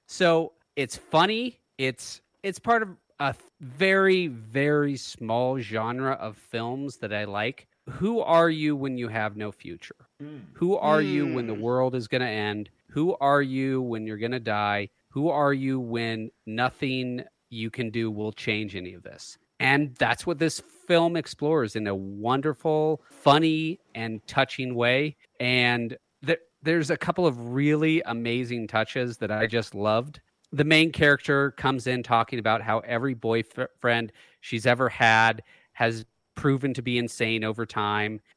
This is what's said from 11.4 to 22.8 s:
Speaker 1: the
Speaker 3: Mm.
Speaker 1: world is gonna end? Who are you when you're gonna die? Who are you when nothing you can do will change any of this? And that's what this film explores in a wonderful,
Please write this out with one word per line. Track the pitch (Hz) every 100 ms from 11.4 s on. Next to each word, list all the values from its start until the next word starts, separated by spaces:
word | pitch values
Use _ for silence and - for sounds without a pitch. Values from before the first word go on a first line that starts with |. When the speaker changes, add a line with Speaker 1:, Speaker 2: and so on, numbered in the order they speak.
| 113
Speaker 1:
the |
Speaker 3:
Mm. | 104
Speaker 1:
world | 117 127 127 127
is | 110
gonna | 127 123
end? | 107 104 104 101 _ _
Who | 143 175 -
are | 139 143
you | 135 131 135 131
when | 123 113 110
you're | 107
gonna | 117 127
die? | 113 104 104 104 98 _ _
Who | 135 165
are | 147 143
you | 135 135 131
when | 117 117 113 113 110 _ 110
nothing | 110 127 - 139 131 127 123 - _ _
you | 113 113
can | - 113
do | 117 110
will | 104 107
change | - - 107 104 95
any | 90
of | 87
this? | - - - - _ -
And | 131 143 143 123
that's | 117 120 180
what | 151
this | 160 -
film | - _ - 170 170 170
explores | - - 147 160 110
in | 110 104
a |
wonderful, | 98 98 101 113 135 151 - 160 156